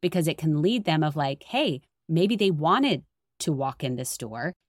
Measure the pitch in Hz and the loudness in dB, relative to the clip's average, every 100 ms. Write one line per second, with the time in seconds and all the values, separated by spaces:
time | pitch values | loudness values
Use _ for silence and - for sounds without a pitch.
0 | 180 180 165 151 160 151 160 240 208 156 | 0 2 0 0 0 2 2 0 0 0
1 | 151 147 139 139 - 247 240 131 _ _ | 0 0 -4 -4 -6 -2 -2 -2 _ _
2 | _ 160 196 220 202 160 156 202 277 151 | _ 2 2 2 2 2 2 4 4 0
3 | - _ _ _ - 143 135 135 135 123 | -4 _ _ _ -2 -2 -2 -4 -6 -4
4 | 127 - 117 110 143 180 | -6 -8 -10 -6 -8 -8